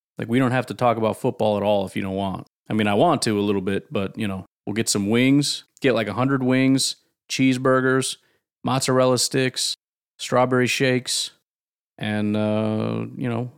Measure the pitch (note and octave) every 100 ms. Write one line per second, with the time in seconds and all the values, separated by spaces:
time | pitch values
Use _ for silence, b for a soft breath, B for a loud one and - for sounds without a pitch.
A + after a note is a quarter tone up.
0 | _ - A2+ B2 B2 B2+ - G2+ B2 A2+
1 | A2 G2+ B2+ - G#2+ G#2 G2+ G2+ F#2+ G#2
2 | G2 F#2+ G2 F2+ - _ - G#2+ G#2 G#2
3 | E3+ C3 A#2 G#2 G2+ G2 F#2+ G2 - A2+
4 | G2 - G#2 F#2 - _ - G#2+ A2 G#2
5 | G2+ A#2 C3 C#3+ C#3+ - _ - C3 A2+
6 | G#2 G2 C3 C3+ B2+ B2+ C3 C3+ - -
7 | _ _ - - C3 B2+ C3 C3 C3 C3
8 | B2+ - _ _ _ _ B2 C3 - B2+
9 | B2+ B2 - C#3 C3 - - - _ _
10 | _ - - B2 B2 B2+ B2 - C3 B2+
11 | - - - _ _ _ _ _ _ -
12 | G#2+ G#2+ G#2 G#2+ G#2+ G#2+ A2 A2 A2 A2+
13 | A2+ B2 B2 A#2 B2